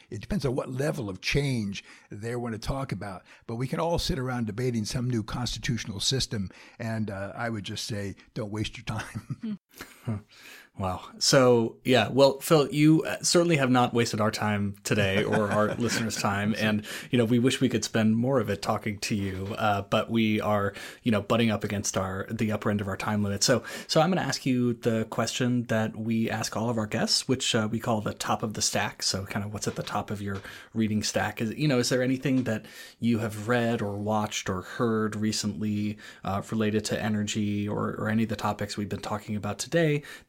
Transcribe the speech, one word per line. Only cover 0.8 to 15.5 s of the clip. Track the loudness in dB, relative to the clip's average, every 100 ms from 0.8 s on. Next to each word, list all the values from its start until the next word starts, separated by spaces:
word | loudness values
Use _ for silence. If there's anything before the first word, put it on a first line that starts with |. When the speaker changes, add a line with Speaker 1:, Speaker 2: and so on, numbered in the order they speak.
| -2 -2 -6
Speaker 1:
of | -6
change | 0 0 2 0 -2 -6 -12 -20 -16
they | -10 -6 -6
want | -4
to | -4
talk | -4 -4 -4
about. | -6 -8 -12 -16 -18 -8
But | -4
we | -2
can | -2
all | 0 0
sit | 0 -2
around | -2 -2 -2
debating | -2 -2 0 -2
some | -2 0
new | -2
constitutional | -2 -4 -4 -4 -4 -4 -4 -4
system, | -2 0 -2 -4 -6 -10 -20 -10
and, | -6 -4 -4
uh, | -6 -8 -6
I | -6
would | -6
just | -6 -8 -6
say, | -6 -6 -10 -12
don't | -10 -6
waste | -4 -4 -6
your |
time. | -8 -8 -8 -10 -10 -8 -8 -8
<laughs> | _ -20 -20 -12
Speaker 2:
Hmm. | -6 -6 -8 -20 -20 -20 -16 -6
Speaker 3:
Wow. | -4 -4 -10 -2
So, | 4 6 8 8 4 0
yeah, | 4 4 4
well, | 6 6 4
Phil, | 4 4 4
you, | 6 8 6
uh, | 4 -2
certainly | 2 4 6 4
have | 6
not | 6 6
wasted | 4 2 2
our | 0
time | 0 0 0 0 -4
today | 0 2 4 2
or | 2 2 2